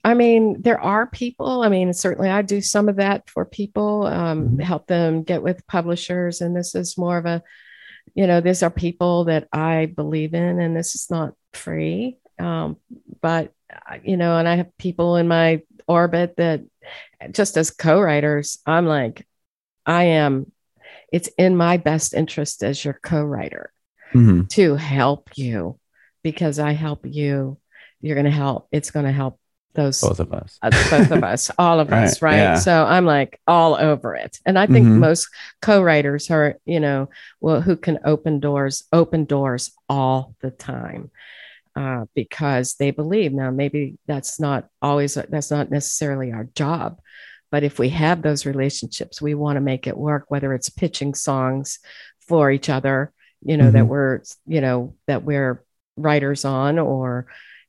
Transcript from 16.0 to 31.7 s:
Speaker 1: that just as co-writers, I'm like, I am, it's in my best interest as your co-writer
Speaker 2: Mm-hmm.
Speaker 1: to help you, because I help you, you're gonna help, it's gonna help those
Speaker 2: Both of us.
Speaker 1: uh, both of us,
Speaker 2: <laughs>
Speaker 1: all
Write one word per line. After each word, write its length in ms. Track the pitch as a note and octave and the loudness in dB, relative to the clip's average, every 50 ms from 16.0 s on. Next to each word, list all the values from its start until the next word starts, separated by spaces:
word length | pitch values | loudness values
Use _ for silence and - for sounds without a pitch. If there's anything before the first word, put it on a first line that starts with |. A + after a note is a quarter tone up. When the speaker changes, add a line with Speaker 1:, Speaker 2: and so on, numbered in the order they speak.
| E3+ E3+ E3+ E3+ F3 E3+ F3 - | 2 2 0 -2 -2 -2 -2 -2
Speaker 1:
that 240 | E3+ E3 D#3+ C#3+ - - _ _ - - - - - - _ _ - - - | 0 0 -2 -2 -6 -12 _ _ -20 -20 -20 -20 -20 -20 _ _ -20 -8 -2
just 240 | - G3+ G3 - D#3 | -2 -2 0 0 -2
as 120 | D#3+ - | -2 -2
co-writers, 880 | - - - D#3+ D#3 F#3+ G#3 E3 D3 D3 D3 D3+ D3 D3 C#3+ - - - _ | -4 -2 2 4 4 4 4 4 2 2 2 0 0 -2 -4 -6 -10 -8 _
I'm 220 | - D#3+ E3 F3 | 0 0 2 2
like, 400 | E3 D#3 C#3+ B2+ A2 A2 - - _ _ _ _ _ _ _ _ _ _ _ _ | 2 0 0 -2 -4 -6 -10 -18 _ _ _ _ _ _ _ _ _ _ _ _
I 200 | - E3 E3+ F3 | -2 0 2 4
am, 460 | F3 D#3+ D#3 D3+ C#3+ C3+ C3 C3+ - _ _ _ _ _ _ _ - - - _ _ - | 4 4 4 2 2 0 -2 -4 -8 _ _ _ _ _ _ _ -20 -20 -20 _ _ -4
it's 160 | E3+ - - - | -4 -4 -2 0
in 180 | - F#3 F#3 F#3 | 2 4 4 4
my 200 | F3 E3+ E3+ F3+ | 4 4 2 2
best 380 | F3 E3 D3+ D#3 D#3+ - - - | 2 0 0 0 0 -2 -2 -2
interest 480 | - D#3+ D#3 - - D3 - - - G#2 | -4 -4 -4 -4 -6 -6 -6 -6 -6 -4
as 200 | G#2 C#3+ C#3 - | -4 -4 -4 -6
your 160 | D3 C#3 - - | -8 -8 -8 -6
co-writer 720 | - E3 D3+ D3 D3 C#3 A2 - - - G1+ G1+ - _ _ _ _ _ _ _ - - | -4 -2 -2 -2 -2 -4 -6 -8 -10 -12 -14 -16 -18 _ _ _ _ _ _ _ 2 6
Speaker 2:
Mm-hmm. 300 | B2 A#2 A2 F#2 F2 F#2+ G2 - | 6 8 8 8 6 2 2 2
Speaker 1:
to 220 | - G3 E3 C#3 | 4 4 4 4
help 600 | C#3+ D#3+ D3 C#3 C#3 B2 C3+ C#3+ C#3+ - - - | 2 -2 -2 0 2 2 2 0 -2 -6 -14 -12
you, 420 | - C3+ B2 A2+ G#2 E2+ E2+ C#3 - _ _ _ _ _ _ _ _ - | -8 -6 -4 -4 -4 -4 -6 -8 -12 _ _ _ _ _ _ _ _ -8
because 360 | E3 D3+ - F3 D#3 C#3+ D3 | -8 -4 -2 -2 -2 -2 -2
I 140 | D3+ D3 D3 | -2 -2 -2
help 280 | D3+ D#3+ D3+ D3 - - | -2 -4 -6 -6 -8 -10
you, 540 | B2+ C#3 D3 D3 C#3+ C#3 C#3 C3+ C3+ C#3 - _ _ _ - - - _ _ | -10 -6 -4 -2 -2 -2 -2 -4 -6 -8 -12 _ _ _ -20 -20 -20 _ _
you're 160 | - D#3 D3+ | -8 -4 -2
gonna 140 | C#3 C#3+ C#3+ | 0 2 2
help, 380 | D3 D3 C#3 C#3 B2+ - - _ - | 2 2 0 -2 -4 -6 -6 _ -4
it's 180 | D3+ C#3+ - | -4 -4 -4
gonna 220 | - D#3 C#3+ C3+ C3+ | -4 -4 -2 -2 -2
help 260 | C#3 C3+ C3 - - _ _ _ _ _ _ _ | -2 -4 -4 -6 -10 _ _ _ _ _ _ _
those 260 | - D3 C#3 C3 - | -2 -2 0 0 0
Speaker 2:
Both 200 | - A2 G2+ - | 0 0 0 0
of 120 | F2 - - | -2 -4 -6
us. 260 | - - - - _ - | -10 -10 -14 -14 _ 0
Speaker 1:
uh, 80 | A2+ A2+ - - - | 2 2 2 4 4
both 200 | E3 D3 G#3+ C3+ | 4 4 6 6
of 120 | D#3 - - | 4 2 2
us, 260 | F2+ G#2 - - - - | 0 -2 -2 -4 -4 0
Speaker 2:
<laughs> 40 | - | 2
Speaker 1:
all 200 | F3+ E3+ | 2 4